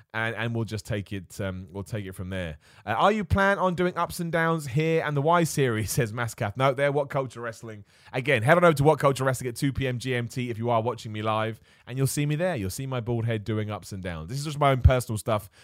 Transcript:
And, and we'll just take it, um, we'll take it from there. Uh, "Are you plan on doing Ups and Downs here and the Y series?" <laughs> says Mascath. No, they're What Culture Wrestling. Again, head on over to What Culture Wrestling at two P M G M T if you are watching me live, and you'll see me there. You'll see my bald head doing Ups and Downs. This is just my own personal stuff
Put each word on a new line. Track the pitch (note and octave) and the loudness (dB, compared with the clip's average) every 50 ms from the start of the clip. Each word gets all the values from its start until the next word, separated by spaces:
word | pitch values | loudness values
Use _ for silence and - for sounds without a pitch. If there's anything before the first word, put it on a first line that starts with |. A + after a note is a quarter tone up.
| - _ - | -18 _ -6
And, | A2 A2+ A2+ A2+ | -4 -4 -2 -2
and | G2+ A2+ A#2+ A#2 | -4 -4 -2 -2
we'll | A#2 A2+ | -2 -4
just | F#2+ A2 G#2 - | -4 -6 -8 -6
take | - A2+ G#2 F#2 - G#2 | -4 -4 -4 -4 -6 -8
it, | G2 F2 - - - | -10 -10 -10 -8 -6
um, | G#2 F#2+ F#2 F#2 F#2+ - | -6 -6 -6 -6 -10 -10
we'll | F2 G2 G2 | -10 -12 -10
take | - - G#2+ G2+ | -8 -8 -8 -8
it | F#2 F2+ | -8 -10
from | - F#2+ F#2 | -10 -8 -6
there. | F#2+ F#2 F2+ E2 D2+ - _ _ - - - | -6 -6 -6 -6 -8 -12 _ _ -20 -12 -6
Uh, | G2 A2+ | -4 0
"Are | A2+ D#3+ G3 G#3+ | 4 4 4 4
you | G#3+ G3+ | 2 0
plan | - - G3 G3 G3 G3+ E3 | 0 2 2 4 4 2 2
on | F3 F#3 F3 | 0 0 0
doing | E3 F3+ F3+ F3+ | 0 0 0 0
Ups | F3 E3+ E3 - - | -2 -4 -4 -4 -6
and | F3 E3+ D#3+ | -6 -2 0
Downs | E3 E3 E3 E3 E3 D3 | 0 2 2 0 -2 -4
here | C3+ G#2+ D3+ D#3+ D#3+ D#3+ D#3+ C3 | -4 -2 0 0 2 2 0 0
and | D3 D3 | 0 -2
the | C#3+ C#3 | 0 2
Y | D#3+ E3+ F3 E3+ | 4 4 4 4
series?" | D3+ - - C#3 B2+ A2+ G#2+ G#2+ G2 | 2 2 0 0 2 2 0 -2 -2
<laughs> | - | -2
says | - B2 G#2+ G#2 | -2 -2 -2 -2
Mascath. | B2 A#2 A2+ - - A#2+ G2+ G2 | -4 -6 -6 -4 -4 -6 -4 -2
No, | B2 C3 C#3 C3 | 0 2 2 2
they're | B2+ C#3+ C#3+ | 2 0 2
What | C#3 D3 C#3 - | 2 0 -2 -2
Culture | - C#3+ C3+ A#2+ - A#2+ | -2 -4 -4 -4 -8 -10
Wrestling. | A#2+ A#2 G#2+ - - A2+ G#2+ G#2 G2+ - _ _ _ - - | -10 -10 -10 -10 -14 -14 -14 -16 -18 -20 _ _ _ -8 -6
Again, | C3 B2 C#3 C#3+ A2+ G#2+ | -4 0 2 2 4 6
head | C3+ E3 | 6 8
on | F3+ F3 | 8 8
over | E3+ D#3 | 8 6
to | C3 C#3 | 6 6
What | D3+ D3+ B2+ | 4 4 6
Culture | - C#3 C3+ A#2+ C3+ | 4 2 2 2 0
Wrestling | C3+ B2+ - - B2 | 0 0 0 -4 -6
at | A2 | -4
two | - - C#3 B2+ | -2 -2 -2 0
P | - C3+ | 0 -2
M | B2+ B2 A#2 | -2 -2 -4
G | G#2+ C3 B2+ | -4 -2 -2
M | A#2+ A#2+ | -2 -2
T | A#2+ - C3 B2 B2 | -4 -4 -4 -4 -4
if | A2+ G#2+ | -4 -2
you | A#2 A#2+ | 0 2
are | A#2 A2+ A2 | 2 2 2
watching | A#2+ A#2+ A#2 - A2+ G#2+ | 0 -2 -4 -8 -10 -8
me | G#2+ G#2+ | -4 -2
live, | A2 G#2+ G#2+ A2 A2 A2 - _ _ _ _ _ | 0 0 0 0 -2 -4 -8 _ _ _ _ _
and | - B2 | -10 -2
you'll | C3 C#3 C3 | -2 0 0
see | - D3+ D3 | 0 0 0
me | D3 D3+ | 0 0
there. | D3+ F3 F#3 E3+ | 0 0 0 -2
You'll | B2 F#2+ F#2 | -2 -4 -4
see | - - C3+ C3+ | -6 -6 -6 -6
my | B2+ B2 | -6 -4
bald | A2 A#2+ A#2+ A#2 A2+ | -2 -2 -2 -2 0
head | A#2+ A#2 A2 G2+ | -2 -2 -2 -2
doing | - G#2+ G#2+ G#2 G#2 | -2 -2 -2 -2 -4
Ups | G#2 F#2+ - - G#2+ | -6 -10 -10 -12 -12
and | F#2+ F2+ | -8 -8
Downs. | F#2 E2+ D#2+ D#2 E2+ | -8 -6 -8 -8 -8
This | B2 C#3 | -8 -8
is | C#3+ | -6
just | D#3 D3 C#3+ | -6 -2 2
my | D3 C#3 C3+ | 4 4 4
own | C3 | 6
personal | - - C3 B2+ - - A2 | 6 6 6 6 2 -2 -4
stuff | G#2+ - - A2 G#2 - - _ - | -4 -2 -2 -2 -2 -2 -6 _ -20